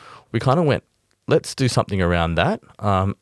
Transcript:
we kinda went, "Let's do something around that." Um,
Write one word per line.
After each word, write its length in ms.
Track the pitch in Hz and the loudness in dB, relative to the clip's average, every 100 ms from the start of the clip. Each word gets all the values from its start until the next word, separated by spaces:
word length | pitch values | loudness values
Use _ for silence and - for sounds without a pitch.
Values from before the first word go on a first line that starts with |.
| - - _ | -20 -20 _
we 80 | 117 | -4
kinda 220 | 131 143 | 0 2
went, 220 | 156 101 - _ _ _ - | 2 0 -4 _ _ _ -2
"Let's 280 | 151 - | -2 -2
do 140 | - 127 | -4 -2
something 340 | 123 - 98 | 0 -2 0
around 320 | 87 87 82 | 0 2 0
that." 260 | 82 87 - - - | 0 0 -2 -8 -6
Um, 360 | 104 95 98 95 | -2 0 0 -2